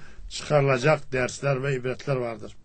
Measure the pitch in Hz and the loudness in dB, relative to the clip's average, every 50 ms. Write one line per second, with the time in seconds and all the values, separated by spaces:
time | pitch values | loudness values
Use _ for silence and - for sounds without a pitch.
0 | - - - - - - - - - - 151 147 139 139 131 123 127 151 156 147 | -10 -12 -12 -12 -12 -10 -10 -8 0 4 4 4 6 4 4 4 4 4 4 4
1 | - - - 127 123 120 - - 135 139 135 127 131 143 135 127 123 127 127 - | 2 -2 0 0 0 0 -2 -2 0 0 0 0 0 -2 -2 -2 -2 -4 -4 -4
2 | - 147 135 127 123 117 113 104 - - - - | -2 -2 -2 0 -2 -4 -6 -8 -10 -12 -14 -16